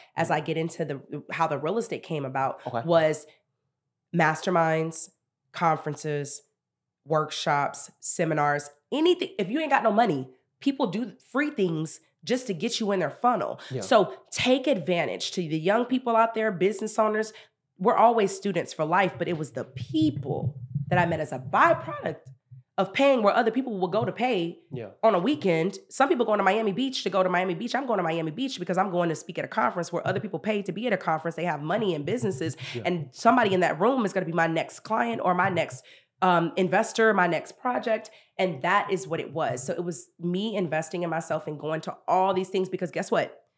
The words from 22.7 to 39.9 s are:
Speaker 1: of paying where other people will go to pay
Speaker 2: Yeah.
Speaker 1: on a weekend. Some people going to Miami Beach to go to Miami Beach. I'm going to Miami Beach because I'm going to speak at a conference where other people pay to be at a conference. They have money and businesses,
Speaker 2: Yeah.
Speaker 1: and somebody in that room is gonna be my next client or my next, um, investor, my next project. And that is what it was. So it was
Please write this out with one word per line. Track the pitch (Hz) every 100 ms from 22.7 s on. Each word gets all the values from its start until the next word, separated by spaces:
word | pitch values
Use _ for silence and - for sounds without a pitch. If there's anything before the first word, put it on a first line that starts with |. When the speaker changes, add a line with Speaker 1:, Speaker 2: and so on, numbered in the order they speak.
| -
Speaker 1:
of | 196
paying | - 277 262
where | 202 220
other | 226
people | 233 262 202
will | 180
go | 196 226
to |
pay | - 247 208 170 - _
Speaker 2:
Yeah. | 143 104 -
Speaker 1:
on | 226
a | 190
weekend. | 190 294 196 165 175 - -
Some | - 269
people | 285 220
going | 208
to |
Miami | 190 208 220
Beach | 190 262 262
to | 202
go | 190
to | 185
Miami | 185 190
Beach. | 170 233 233
I'm | 277
going | 208
to |
Miami | 165 165 160
Beach | 156 269 254
because | 180 180
I'm | 190
going | 175 175
to | 156
speak | - 160
at | 151
a |
conference | - 233 185 165
where | 170 -
other | 202
people | 220 -
pay | 220 208
to | 190
be | 175 240
at |
a | 196
conference. | - 160 165 160
They |
have | 175 147
money | 151 208 214
and | 156 143
businesses, | 233 226 139 160 - 127
Speaker 2:
Yeah. | 120 110
Speaker 1:
and | 180 139
somebody | - 233 247 220
in | 185
that | 170 160
room | 208 269 202
is |
gonna | 190 170
be |
my | 170 165
next | 165 - -
client | - 220 240 226
or | -
my | 175 190
next, | 175 143 131 - - _ _
um, | 185 175 165 -
investor, | 185 180 165 - 220
my | 202 175
next | 160 - -
project. | 254 247 220 220 220 - _ -
And | 190 143
that | 170 202 -
is | 185 156
what | 160
it | -
was. | 165 139 -
So | -
it | 175
was | 175